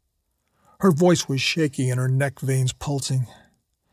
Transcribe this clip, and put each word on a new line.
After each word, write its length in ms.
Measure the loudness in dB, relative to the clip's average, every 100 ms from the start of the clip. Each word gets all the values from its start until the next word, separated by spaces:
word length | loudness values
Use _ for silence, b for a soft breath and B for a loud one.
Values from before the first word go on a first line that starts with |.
| _ _ _ _ b b b b
Her 100 | 2
voice 360 | 4 4 4 0
was 140 | -4
shaky 480 | -2 0 -2 0 -2
and 100 | 0
her 80 | 0
neck 320 | 0 -2 -4
veins 320 | -2 0 -2
pulsing. 520 | -4 -6 -6 -2 -4 -4 B B _ _ _ b